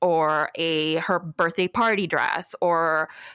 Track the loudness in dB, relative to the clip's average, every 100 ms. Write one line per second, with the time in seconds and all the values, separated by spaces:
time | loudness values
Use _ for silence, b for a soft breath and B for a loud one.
0 | 2 2 2 2 0 -2 -2 0 0 0
1 | 0 -2 -2 -2 0 0 -2 2 0 0
2 | 0 0 0 -2 -6 -2 0 2 2 0
3 | -2 B B